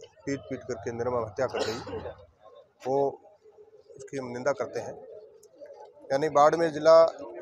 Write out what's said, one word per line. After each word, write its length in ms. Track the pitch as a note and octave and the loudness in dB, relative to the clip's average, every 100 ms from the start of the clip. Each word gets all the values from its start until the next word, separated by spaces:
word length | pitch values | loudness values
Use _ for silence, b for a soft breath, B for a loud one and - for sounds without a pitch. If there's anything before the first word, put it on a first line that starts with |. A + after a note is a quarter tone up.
| - - - | -20 -12 -8
पीट 140 | C#3 | -6
पीट 200 | - C3 | -8 -12
करके 320 | - A#2 B2+ | -8 -8 -6
निर्मम 340 | A#2 A#2+ B2 A2 | -4 -2 -2 -4
हत्या 220 | - B2 | -4 -2
कर 120 | A2+ | -2
गई, 500 | G#2+ A#2 - - A#2 G#2+ - _ - - - _ B2+ | -4 -6 -8 -10 -10 -16 -20 _ -20 -20 -20 _ -4
वो 340 | C#3 C#3 - - - - - - - - - | 0 0 -4 -20 -20 -20 -20 -20 -20 -20 -20
उसकी 200 | - C#3 | -12 -10
हम 80 | B2+ | -8
निंदा 260 | A#2+ C3+ | -4 -2
करते 280 | C#3 A#2 A2+ | -2 -4 -8
हैं। 300 | A2 - - - - - - - - - - - - | -10 -14 -18 -20 -20 -20 -20 -20 -20 -20 -20 -16 -4
यानी 180 | C#3 D#3 | -2 2
बाड़मेर 400 | C#3+ D3+ D#3+ E3 | 6 6 6 0
जिला 340 | D3 D#3 E3 E3 - - - | 4 8 10 8 2 -14 -10